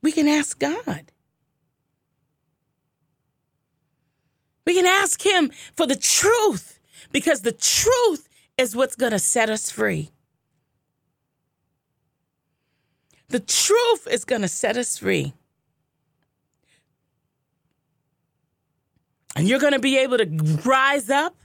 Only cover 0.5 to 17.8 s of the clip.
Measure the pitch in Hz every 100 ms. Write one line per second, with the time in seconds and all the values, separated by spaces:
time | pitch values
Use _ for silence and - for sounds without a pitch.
0.5 | - 277 370 480 160 - _ _ _ _
1.5 | _ _ _ _ _ _ _ _ _ _
2.5 | _ _ _ _ _ _ _ _ _ _
3.5 | _ _ _ _ _ _ _ _ _ _
4.5 | _ - 359 359 381 392 - 392 381 294
5.5 | - - - 311 277 - - 392 466 427
6.5 | 190 - - _ - - 277 311 302 208
7.5 | 226 - - - 494 480 311 - _ _
8.5 | - 247 220 254 - 247 208 - 240 220
9.5 | 220 - - 214 165 151 _ _ _ _
10.5 | _ _ _ _ _ _ _ _ _ _
11.5 | _ _ _ _ _ _ _ _ _ _
12.5 | _ _ _ _ _ _ _ _ 247 -
13.5 | - - 427 480 427 - 240 - 240 190
14.5 | - 220 226 240 - 190 180 139 - _
15.5 | _ _ _ _ _ _ _ _ _ _
16.5 | _ _ _ _ _ _ _ _ _ _
17.5 | _ _ _